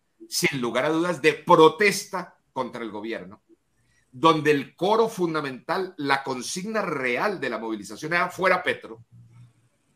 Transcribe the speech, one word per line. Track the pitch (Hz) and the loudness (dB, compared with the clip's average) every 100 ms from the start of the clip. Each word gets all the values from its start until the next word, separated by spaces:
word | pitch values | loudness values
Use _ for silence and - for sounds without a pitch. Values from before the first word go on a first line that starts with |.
| _ _ - | _ _ -10
sin | - 170 139 | -4 -2 -2
lugar | 120 117 147 | -2 0 0
a | |
dudas, | 160 175 170 | 0 -2 0
de | 151 | 0
protesta | 143 - 165 160 156 202 - - 185 - _ _ | 2 4 8 8 8 2 0 -4 -10 -10 _ _
contra | 135 120 117 | -8 -8 -8
el | 113 | -10
gobierno, | 104 110 107 92 107 _ _ _ _ _ _ _ | -10 -10 -10 -12 -20 _ _ _ _ _ _ _
donde | 127 160 160 147 | 2 4 4 4
el | 143 123 - | 2 0 -2
coro | 180 220 226 | 2 4 2
fundamental, | 180 175 156 143 123 - 180 185 - | 0 -2 -2 -4 -8 -6 -4 -4 -4
la | 143 139 | 0 0
consigna | - 127 117 185 202 220 | -2 -8 -8 -8 -6 -4
real | 185 143 127 123 202 175 | -4 -2 -2 0 -2 -2
de | 131 | -4
la | 110 | -6
movilización | 113 110 95 110 156 | -6 -8 -10 -12 -4
era | 175 180 | -2 -2
"Fuera | 170 185 180 | 0 0 2
Petro", | 139 117 107 113 - - - - - _ _ _ _ | 0 -4 -8 -18 -20 -20 -20 -20 -20 _ _ _ _